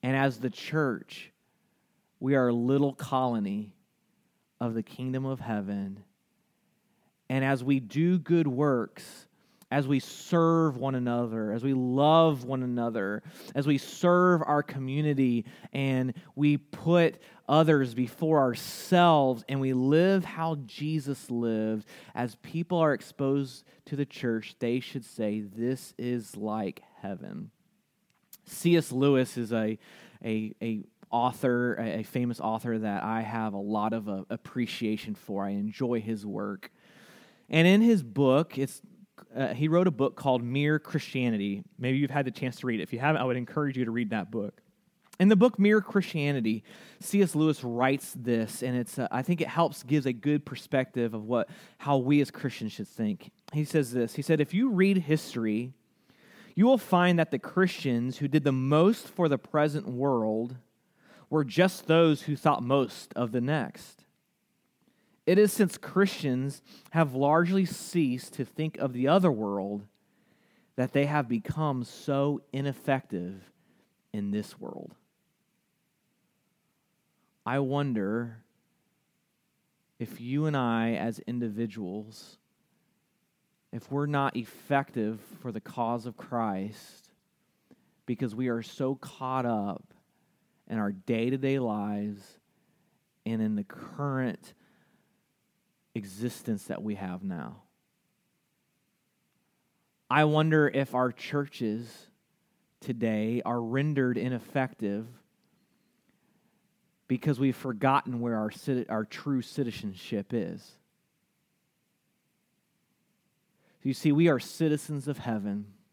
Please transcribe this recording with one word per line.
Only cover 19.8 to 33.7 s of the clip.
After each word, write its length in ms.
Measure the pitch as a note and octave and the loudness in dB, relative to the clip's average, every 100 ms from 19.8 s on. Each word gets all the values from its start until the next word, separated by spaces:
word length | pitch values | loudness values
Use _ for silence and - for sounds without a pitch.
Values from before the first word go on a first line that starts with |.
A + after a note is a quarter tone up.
| C3 D#3 F#3 G3 | 4 6 6 4
how 320 | E3 - E3 D#3 A#2 | 0 -6 -4 -4 -8
Jesus 640 | - D3 D#3+ C3+ C3+ - | -8 -4 -4 -4 -8 -4
lived, 560 | A#2+ A#2 A2 A2 A2 - - - | -2 0 0 0 -2 -6 -20 -14
as 220 | - A#2+ - | -6 -6 -8
people 420 | - E3 E3+ F3 | -10 -8 -2 2
are 160 | D#3+ | 2
exposed 680 | C3 - - C3+ C#3+ C3+ - _ _ - | 2 -6 -4 0 0 -2 -10 _ _ -10
to 100 | C#3+ | -6
the 100 | C#3+ | -6
church, 480 | - B2 A2+ G#2+ - | -4 -2 -2 -4 -6
they 220 | A#2+ B2 | -2 -2
should 240 | B2 C3+ | -4 -12
say, 360 | A2+ - G#2+ G#2+ | -12 -4 -2 -2
"This 540 | G#2 G2+ A#2+ C3 - - | -6 -6 -4 -4 -8 -8
is 380 | A#2+ B2 G#2+ G#2 | -4 -4 -6 -8
like 460 | G#2+ G#2+ G2 - _ _ | -6 -4 -4 -6 _ _
heaven." 500 | G2 F#2 G1+ G#1+ G#2+ _ _ _ _ _ _ _ _ - | -10 -10 -10 -12 -14 _ _ _ _ _ _ _ _ -20
C 320 | - - F3 E3+ | -18 -4 2 2
S 160 | D3+ | 2
Lewis 440 | B2+ C#3+ C3+ B2+ B2 | 0 4 4 2 -4
is 160 | A2+ | -4
a, 260 | A2+ A2 A2 - - - - | -2 -2 -4 -12 -20 -20 -12
a, 300 | - A2 A2 - | -6 -4 -4 -8
a 240 | A#2+ A2 - _ _ | -6 -6 -10 _ _
author, 640 | A#2+ B2 - C3 B2 B2 | 0 0 0 0 0 0
a, 260 | A2 A2+ F#2 | -2 -4 -6
a 20 | |
famous 380 | G#2+ C3 B2 A#2+ | -6 -4 -4 -4
author 380 | G2+ A2 A#2+ A2+ | -4 -4 -2 -4
that 240 | G#2+ G2+ | -2 -4
I 180 | G#2 A2+ | -4 -4
have 300 | A2 A2+ A2 | -4 -4 -4
a 60 | G2+ | -6
lot 340 | G2+ | -4